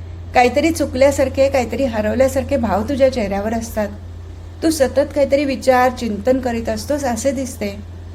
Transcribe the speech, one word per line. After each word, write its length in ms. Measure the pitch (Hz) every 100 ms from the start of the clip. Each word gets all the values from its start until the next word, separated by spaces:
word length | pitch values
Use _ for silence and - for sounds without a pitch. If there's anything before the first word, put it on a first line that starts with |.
| - - -
काहीतरी 360 | 254 247 247 320
चुकल्यासारखे, 800 | 320 294 254 277 277 262 269 269
काहीतरी 360 | 269 233 233
हरवल्यासारखे 720 | 269 226 214 226 262 269 240 285
भाव 260 | 226 190
तुझ्या 300 | 208 269 262
चेहऱ्यावर 420 | 247 202 196 214
असतात. 340 | 233 226 220 202 202 - - - - - -
तू 80 | 320
सतत 300 | 311 254 262 294
काहीतरी 300 | 294 269 277
विचार, 460 | 277 233 254 254 254 247
चिंतन 400 | 233 202 247 262
करीत 300 | 247 233 226
असतोस 360 | 220 - 294
असे 280 | 269 226 269
दिसते. 640 | 262 247 - 208 208 - - -